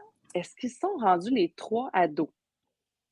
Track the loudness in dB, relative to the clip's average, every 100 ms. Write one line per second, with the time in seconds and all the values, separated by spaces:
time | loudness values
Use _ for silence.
0 | -2 _ _ -8 -8 -8 -10 -4 -4 0
1 | 4 2 2 2 0 -2 -6 -4 -2 2
2 | 2 2 -4 _ _ _ _ _ _ _
3 | _